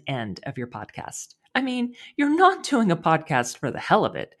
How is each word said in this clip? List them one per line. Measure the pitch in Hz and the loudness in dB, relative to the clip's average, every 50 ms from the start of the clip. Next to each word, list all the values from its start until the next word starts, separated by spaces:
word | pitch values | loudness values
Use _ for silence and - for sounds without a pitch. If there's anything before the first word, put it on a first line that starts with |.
| - | -6
end | - 139 120 113 104 90 - - | -6 -4 -4 -4 -6 -8 -8 -10
of | 139 - | -10 -8
your | 127 120 120 | -8 -10 -8
podcast. | - 107 107 - - - - - - - - - - _ _ _ _ | -10 -12 -14 -12 -14 -14 -14 -12 -12 -14 -16 -16 -20 _ _ _ _
I | - | -4
mean, | 269 262 247 247 240 240 240 - - - _ | -2 -2 -2 -2 -4 -4 -6 -12 -20 -12 _
you're | - 285 285 302 | -2 0 2 4
not | 339 381 381 381 370 | 6 6 6 4 2
doing | - - 285 233 226 185 | -2 0 2 2 4 2
a | 165 | 2
podcast | 160 - 160 160 156 160 - 147 123 120 - - - | 2 4 2 2 2 2 0 0 0 0 -2 -6 -6
for | - 127 | -6 -6
the | - 76 | -6 -6
hell | - - 175 214 160 | 0 2 4 4 4
of | 104 87 | 2 -2
it. | 67 - - _ _ | -4 -8 -10 _ _